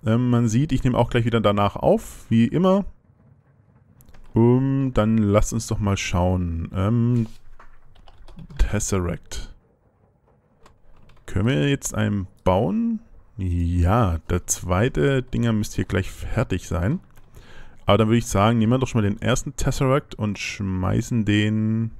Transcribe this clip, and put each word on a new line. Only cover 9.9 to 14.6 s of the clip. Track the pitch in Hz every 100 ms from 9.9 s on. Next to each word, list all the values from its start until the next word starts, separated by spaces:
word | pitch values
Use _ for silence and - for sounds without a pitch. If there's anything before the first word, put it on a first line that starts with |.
| _ _ _ _ _ _ _ - _ - - - - -
Können | 98 107
wir | 143 143
jetzt | 139 -
einen | - 107 104 92 - -
bauen? | 92 135 214 233 220 - - - -
Ja, | 92 87 85 87 82 113 104 82 -
der | 90 -
zweite | -